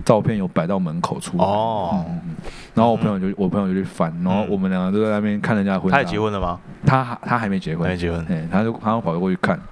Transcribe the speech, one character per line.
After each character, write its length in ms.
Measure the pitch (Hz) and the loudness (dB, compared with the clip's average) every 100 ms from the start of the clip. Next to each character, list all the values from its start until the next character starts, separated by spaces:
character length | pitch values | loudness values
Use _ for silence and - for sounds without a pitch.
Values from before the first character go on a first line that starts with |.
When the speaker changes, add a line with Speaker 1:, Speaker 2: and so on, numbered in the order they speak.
Speaker 1:
照 160 | - 110 | 4 4
片 180 | 98 107 | 4 0
有 80 | 90 | -2
摆 180 | - | -2
到 140 | 82 95 | 0 0
门 220 | 87 85 | 0 -2
口 180 | - - | -4 -4
出 180 | - 90 | -4 0
来。 80 | |
Speaker 2:
哦。 460 | 92 104 113 104 87 | 2 2 0 -2 -2
Speaker 1:
嗯， 120 | - - | -2 -2
嗯， 120 | 85 82 | -6 -8
嗯。 80 | 80 - - - | -10 -10 -14 -4
然 120 | 113 117 | 2 4
后 60 | |
我 40 | 110 | 4
朋 140 | 113 | 0
友 80 | 98 | 0
就， 100 | 95 | -2
Speaker 2:
嗯。 60 | 98 | 0
Speaker 1:
我 120 | 90 | 0
朋 120 | 101 | 2
友 60 | 95 | 0
就 80 | |
去 80 | 92 | 0
翻， 300 | 90 - 85 85 | -2 -2 -2 0
然 100 | 92 | 0
后 140 | 98 104 | 0 0
我 80 | 98 | 0
们 140 | 95 | 0
两 140 | 92 | 0
个 80 | 92 101 | 0 2
就 80 | |
在 60 | 110 | 2
那 100 | 104 | 2
边 200 | 104 104 | 0 0
看 160 | 98 107 | 0 2
人 100 | 98 | 2
家 60 | |
的 80 | 95 | 2
婚 100 | 92 | 2
纱。 60 | 139 | 2
Speaker 2:
他 60 | |
也 40 | 87 | 2
结 120 | 104 | 0
婚 120 | 107 | 0
了 80 | 101 | 0
吗？ 200 | 90 87 - - 139 | -2 -4 -10 0 4
Speaker 1:
他 160 | 131 | 4
还， 160 | 123 117 | 0 -6
他 140 | - 120 | -2 0
还 120 | 107 | 0
没 100 | 95 | -2
结 180 | 82 82 | -2 -2
婚。 80 | |
Speaker 2:
还 100 | 87 | -2
没 20 | 90 | 0
结 160 | 87 | -2
婚。 120 | 85 82 | -2 -2
Speaker 1:
哎， 180 | 82 82 | -4 0
他 100 | 92 | 0
就， 100 | 113 117 | 0 -2
他 120 | 107 | -2
就 80 | 113 | 0
跑 180 | 87 85 | 0 0
过 100 | 95 | 0
去 80 | 92 | 0
看， 160 | - 87 - | 0 -2 -4